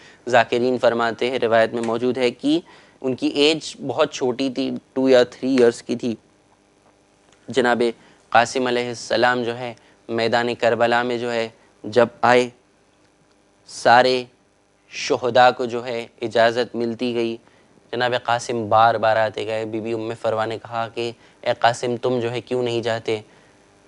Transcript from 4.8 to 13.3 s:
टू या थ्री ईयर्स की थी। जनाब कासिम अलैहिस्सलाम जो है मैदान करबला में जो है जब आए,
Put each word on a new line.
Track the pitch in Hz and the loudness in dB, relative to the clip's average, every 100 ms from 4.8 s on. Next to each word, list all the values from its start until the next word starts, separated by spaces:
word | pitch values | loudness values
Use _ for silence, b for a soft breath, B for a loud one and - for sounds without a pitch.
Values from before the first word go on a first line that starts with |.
| - 131 | -8 -2
टू | 131 | 4
या | 123 | 4
थ्री | 123 - 131 131 | 4 -2 -2 4
ईयर्स | 120 117 | 4 2
की | - 117 | -6 -6
थी। | 120 110 _ _ _ _ _ _ _ _ _ _ _ _ - | -6 -6 _ _ _ _ _ _ _ _ _ _ _ _ -6
जनाब | 123 120 117 117 - b b _ | -2 0 0 -2 -4 b b _
कासिम | 113 120 135 127 | 2 2 0 -2
अलैहिस्सलाम | 120 123 117 - 113 120 123 | -2 -4 -8 -4 0 2 0
जो | 117 | -4
है | 120 127 - b b - | -6 -10 -14 b b -8
मैदान | 113 113 117 120 117 | -4 0 0 0 0
करबला | 117 113 117 120 | 0 2 2 0
में | 123 120 | -2 -4
जो | 120 | -4
है | 117 113 b b _ | -4 -6 b b _
जब | 107 117 117 - | -2 2 2 2
आए, | 117 123 123 - _ _ _ _ _ _ _ | 2 4 2 -6 _ _ _ _ _ _ _